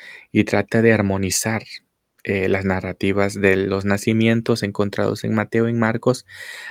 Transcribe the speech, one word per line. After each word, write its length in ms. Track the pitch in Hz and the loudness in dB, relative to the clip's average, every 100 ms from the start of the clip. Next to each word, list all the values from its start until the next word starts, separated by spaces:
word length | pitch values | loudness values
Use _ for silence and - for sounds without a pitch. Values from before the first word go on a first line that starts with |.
| - - - | -20 -20 -4
y 140 | 104 | 0
trata 380 | 104 104 98 117 | 2 0 0 2
de 100 | 113 | 4
armonizar 720 | 110 101 95 95 - 110 110 - - _ _ _ _ | 4 2 0 -2 -2 -2 -4 -6 -20 _ _ _ _
eh, 240 | - 98 95 | -4 -2 0
las 160 | 98 | 0
narrativas 680 | 98 92 92 90 98 98 101 | 0 -2 -4 -4 -2 2 0
de 220 | 104 98 95 | 2 2 4
los 280 | 98 95 | 2 -2
nacimientos 800 | 98 101 - 110 113 117 117 117 | 0 0 0 2 2 2 0 -2
encontrados 600 | 101 101 104 101 104 107 | -2 -2 -2 0 -2 -2
en 100 | 113 | -2
Mateo 340 | 110 107 113 117 | -2 0 0 0
y 40 | |
en 60 | 117 | 0
Marcos 480 | 113 113 131 123 - - - - - | 0 0 0 -2 -6 -20 -18 -16 -16